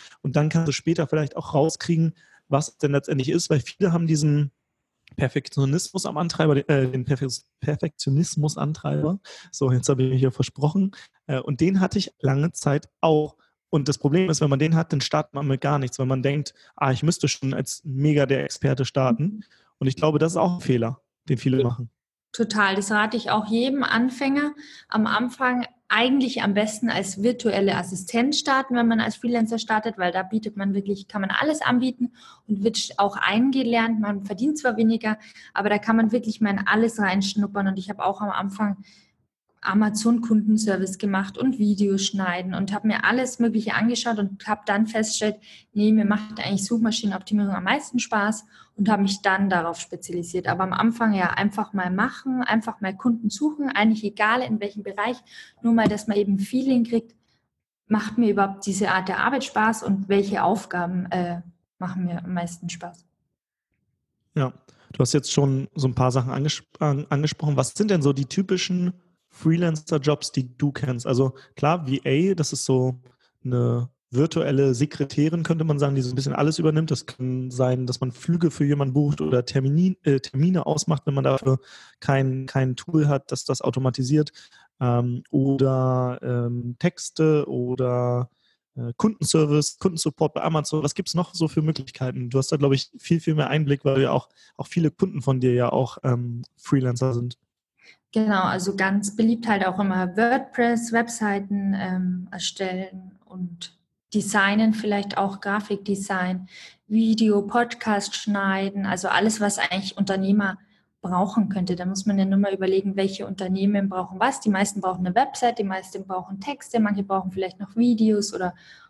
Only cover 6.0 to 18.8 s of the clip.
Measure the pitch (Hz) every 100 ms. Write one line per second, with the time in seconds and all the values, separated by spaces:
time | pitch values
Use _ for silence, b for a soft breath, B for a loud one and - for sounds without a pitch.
6 | - 151 170 - 160 139 - 139 127 127
7 | 127 135 135 - _ - - 147 160 -
8 | - 139 175 - 151 156 147 156 143 147
9 | 151 196 B B B - 135 127 135 131
10 | 131 131 131 - 123 - 147 196 190 B
11 | B B - 131 - 131 170 196 185 208
12 | - - 135 135 165 - 147 147 - -
13 | 165 151 151 _ _ _ - 160 139 139
14 | 143 165 185 151 151 139 156 160 165 147
15 | - 151 151 139 143 131 147 143 127 -
16 | 127 131 139 147 - b b b 139 127
17 | 151 - 127 - 135 135 131 - 151 131
18 | 147 147 135 135 143 - 135 135